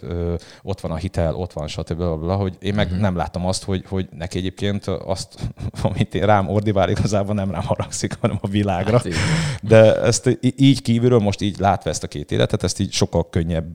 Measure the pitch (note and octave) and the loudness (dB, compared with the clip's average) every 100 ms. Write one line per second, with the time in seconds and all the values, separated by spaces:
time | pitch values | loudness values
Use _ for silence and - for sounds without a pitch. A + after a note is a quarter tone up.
0 | - F2 E2+ E2+ - - - F#2+ E2+ E2 | -8 -6 -4 -6 -8 -16 -10 -8 -6 -6
1 | F#2 - E2 - F2+ D#2 D2+ - D#2 E2 | -4 -2 -2 -2 -6 -8 -8 -8 -8 -4
2 | F2 D#2 E2+ G2 F#2+ F2 G2 G#2 F2 F2+ | -4 -2 -2 -2 -2 -4 -4 -2 0 0
3 | G2+ F2 D#2+ F2+ F2+ F#2+ - F#2 - F#2+ | 0 -2 -4 -4 -4 -4 -4 -6 -4 -6
4 | F2+ D2 E2 F#2+ F#2 - G2+ G2+ - F#2 | -6 -8 -8 -4 -6 -4 -4 -4 -4 -6
5 | - F#2 - - - - - - - F#2+ | -4 -8 -8 -10 -10 -8 -10 -4 -4 0
6 | - E2 G2+ G#2 F2 G2+ G#2+ G2 F2+ G#2 | -2 0 4 4 4 0 0 2 2 2
7 | G2 G2+ G2+ G#2 G2 E2+ - G#2+ - - | 0 0 0 -2 -2 -4 -4 -4 -4 -6
8 | G2 - A#2 G2 G2+ G2+ G2+ F2+ G2 - | -6 -2 -2 -2 -2 0 0 0 2 2
9 | - E2 B2 D#3+ D3+ B2 G#2+ A2 A2 - | 0 -2 0 0 -2 -4 6 8 8 6
10 | A#2+ - B2+ A#2 B2+ - C#3 B2+ - A#2 | 2 2 0 2 0 4 6 6 2 2
11 | B2 B2 G2+ - G2+ - G2 F#2 D#2+ D2 | 4 4 2 0 -4 0 0 2 -2 -6
12 | - D2 C#2 G2+ - - - - F#2+ - | -6 -8 -4 0 0 0 -2 -2 -2 0
13 | G2 E2+ - F#2+ E2 D#2+ D#2 | 2 2 0 -2 0 -2 -4